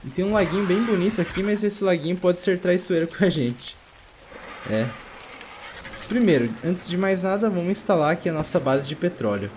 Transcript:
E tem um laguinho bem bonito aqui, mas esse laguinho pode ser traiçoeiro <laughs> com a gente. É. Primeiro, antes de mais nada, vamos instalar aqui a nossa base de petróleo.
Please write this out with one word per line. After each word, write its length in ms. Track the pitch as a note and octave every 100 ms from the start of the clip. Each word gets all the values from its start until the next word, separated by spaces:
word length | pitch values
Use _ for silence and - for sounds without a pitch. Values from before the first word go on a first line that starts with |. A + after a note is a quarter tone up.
E 40 | C#3
tem 140 | D3+
um 100 | F#3+
laguinho 320 | G#3+ F3 F#3
bem 180 | G3 F#3+
bonito 360 | A#3 G3+ F#3+ A3
aqui, 220 | E3+ F3
mas 220 | G3 G#3
esse 200 | G#3+ G#3
laguinho 320 | G3 E3+ D#3
pode 220 | F3+ F3+ F3
ser 220 | - F3+
traiçoeiro 480 | F3+ F3+ - E3+ E3
<laughs> 40 |
com 140 | -
a 40 | G3
gente. 460 | D3+ A#2+ B2 - - - - - - - - - - -
É. 160 | G#2+ A#2+ - - - - - - - - - - - -
Primeiro, 420 | A#3 A3 C#3+ A#2 A2
antes 240 | E3 F3+ -
de 80 |
mais 280 | F3 F#3+ F#3
nada, 260 | F#3+ G3+ A3
vamos 200 | F3+ F3
instalar 440 | - - F3+ D3
aqui 160 | E3 F3+
a 40 |
nossa 260 | D#3 D3+ E3+
base 280 | C3+ C#3 C#3
de 80 |
petróleo. 560 | D#3 F3 F3 A2+ G2+ G2+